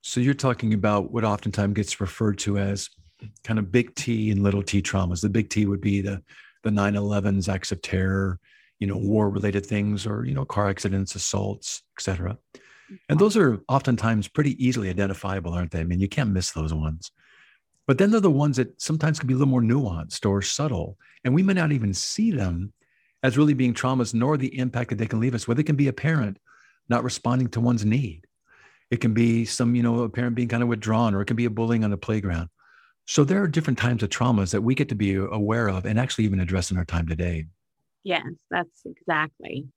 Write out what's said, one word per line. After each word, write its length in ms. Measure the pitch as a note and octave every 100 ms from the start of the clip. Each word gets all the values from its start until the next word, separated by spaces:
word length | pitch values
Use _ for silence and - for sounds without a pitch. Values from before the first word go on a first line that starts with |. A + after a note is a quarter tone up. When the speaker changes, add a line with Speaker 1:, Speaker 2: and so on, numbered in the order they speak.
Speaker 1:
So 180 | - -
you're 140 | B2+
talking 400 | C#3 C3+ A#2+ A2+
about 380 | G#2+ G#2 G#2 F2
what 120 | A#2+
oftentimes 480 | G#2+ G#2 G#2+ G2+ G2+
gets 260 | G#2 G2+ -
referred 380 | F#2+ - A2 G2
to 180 | - G2+
as 320 | G2 G2+ - _ _ _ G#2+ _
kind 140 | - A2
of 140 | G2
big 220 | A#2+ A#2+
T 360 | - - A2+ G#2+
and 120 | G2+
little 200 | G2+ G2
T 200 | G2 G2+
traumas. 400 | F2+ G2 F2+ F2
The 80 | G#2
big 180 | G2+ G#2
T 160 | G#2+
would 160 | G#2 G2
be 220 | G#2 G2
the, 200 | G2 G2 _ - - _
the 60 | A2+
nine 260 | G#2 G2+ G2+
elevens, 520 | G2+ G#2 G2+ G2 F2+
acts 240 | F#2+ -
of 80 | F#2+
terror, 580 | - F#2+ F#2+ F#2+ F#2+ F2+ _ _ _ _
you 80 | G2+
know, 120 | G2+
war-related 680 | G2 G#2+ G#2 G2+ G2+ G2
things 420 | G2 G#2+ G#2 G#2 G#2+
or, 200 | G#2+ B2
you 80 |
know, 100 | C3+
car 240 | C#2 - G2+
accidents, 460 | F#2+ G2+ G2 F#2+
assaults, 680 | F#2+ - G2 - - - - _ -
et 60 |
cetera. 340 | - F#2 F#2 A2+ _ - - - _ F#3+ _
And 100 | D3
those 160 | G#3
are 240 | G#3+ D3+ G#2+ -
oftentimes 580 | C3 C3+ A#2 A2+ A2 G2
pretty 340 | - C#3+ B2
easily 280 | B2+ A#2+ F#2+
identifiable, 640 | F2+ G2 F#2+ G2 F#2+ F2
aren't 160 | F2 F2
they? 100 | E2
I 40 |
mean, 140 | E2 F2+
you 120 | G2
can't 180 | - A#2+
miss 220 | F#2+ F2+
those 240 | - D#2
ones. 360 | D#2 D#2 D#2 - _ _ _ _ _ _ _ -
But 100 | C3
then 140 | G3+
they're 100 | A3+
the 100 | G3
ones 280 | C#3 D3 B2+
that 200 | B2 -
sometimes 360 | - D#3+ D#3 D3+
can 100 | B2+
be 40 |
a 60 | C3
little 120 | C#3
more 120 | B2+
nuanced 680 | A2+ C3 A#2+ E2+ D#2+ - G#2+
or 140 | G2
subtle. 560 | F#2 - D3+ G2+ D#2+ G2+ _ _
And 100 | B2+
we 80 | C#3+
may 120 | F#3+
not 180 | F#3 E3
even 220 | C#3+ G#2
see 360 | F#2 - - A3+
them 420 | D3+ F#2 E2+ G2 _ _ _ _ _
as 160 | C3 A#2+
really 160 | D3+
being 180 | C3+ B2+
traumas, 400 | A2+ B2+ C3 A#2
nor 240 | A2+ B2+ D3+
the 220 | C3 C3+
impact 320 | B2+ B2 B2
that 60 | G#2+
they 100 | A2
can 140 | A2+
leave 140 | B2
us, 140 | A#2+ -
whether 140 | A#2+
it 40 | D3+
can 80 |
be 140 | C#3+ C#3
a 40 |
parent 440 | A#2+ D#3 D#3+ G#2+ F#2+ _ _ _ _ _
not 120 | A#2
responding 460 | B2 - B2 B2+ B2
to 140 | A#2
one's 240 | A#2+ A#2 G#2
need. 400 | A#2+ B2+ D#2+ _ _ _ _ - _ _
It 100 | A#2
can 140 | A#2
be 320 | A2 A#2 A2+ A2+
some, 280 | - A#2+
you 80 | A#2+
know, 180 | A#2 A#2
a 100 | A#2
parent 260 | A2 B2 A#2+
being 120 | A#2+
kind 140 | A#2
of 60 | A#2+
withdrawn, 460 | A#2 G#2+ A2 A#2
or 80 | G2
it 40 | G2+
can 100 | A2+
be 100 | A#2+
a 40 |
bullying 320 | G#2+ A2+ A#2
on 80 | G#2+
the 60 | G2+
playground. 540 | - G#2+ G2 E2 E2+ _ _ - _ _ -
So 140 | -
there 180 | C#3 F#3+
are 60 | G3
different 320 | D3+ D#3 B2
types 240 | A#2+ A#2
of 60 | G#2
traumas 420 | - B2 A2 F#2
that 120 | G#2
we 120 | A2+
get 140 | C3 C#3+
to 80 | A2
be 180 | G2+
aware 540 | F#2+ G2 G#2+ G#2 A2+ A2
of 180 | F#2 F#2+
and 100 | G#2+
actually 280 | C3 -
even 160 | G#2+ F#2+
address 320 | F2+ F#2 F2
in 40 | F2+
our 80 |
time 220 | E2+ E2+ E2
today. 400 | E2 F2 E2 D#2+ _ _ _ _ _
Speaker 2:
Yes, 220 | G3+ E3+ - E3+ _
that's 320 | F3 E3+ _
exactly. 840 | F3+ F3 - D#3+ D#3 _ - C3+ C3+